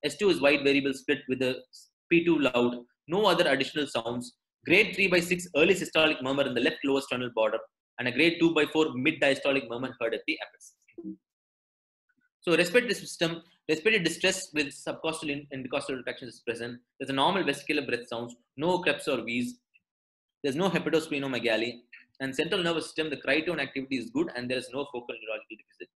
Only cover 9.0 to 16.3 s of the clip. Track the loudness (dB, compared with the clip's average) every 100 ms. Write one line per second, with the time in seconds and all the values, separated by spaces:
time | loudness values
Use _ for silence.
9 | -2 2 2 2 2 0 -2 -8 -8 -4
10 | -4 -4 -4 -8 -8 _ -20 _ _ -16
11 | -14 -14 _ _ _ _ _ _ _ _
12 | _ _ _ _ 0 2 6 4 2 -4
13 | -6 -2 -2 -2 -12 _ -2 0 4 4
14 | 2 0 0 0 -4 -4 -4 -4 -10 -6
15 | -6 -4 -6 -8 -8 -12 -6 -6 -4 -8
16 | -6 -10 -12